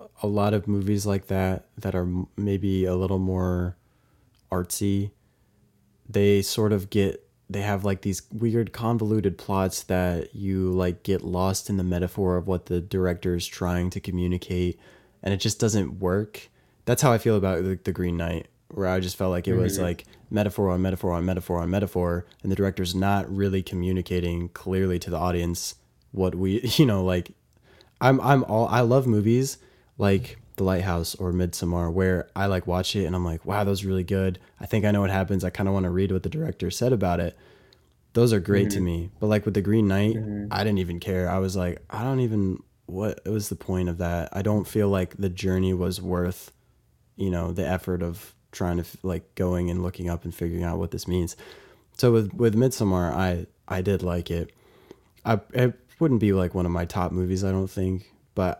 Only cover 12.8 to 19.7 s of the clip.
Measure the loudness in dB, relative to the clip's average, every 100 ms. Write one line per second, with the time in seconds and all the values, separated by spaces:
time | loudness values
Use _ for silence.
12.8 | -2 0 0 0 -2 -2 -4 -4 -2 0
13.8 | -2 -4 -4 -2 0 -2 -2 -2 -2 -4
14.8 | -14 -20 _ _ -4 -2 -2 0 0 2
15.8 | -2 -2 0 0 -2 -10 -20 _ _ _
16.8 | -2 2 4 4 4 2 2 0 -2 -2
17.8 | -4 -2 -2 -2 -2 -4 -8 _ -12 -4
18.8 | 0 0 -2 -2 -2 0 0 0 2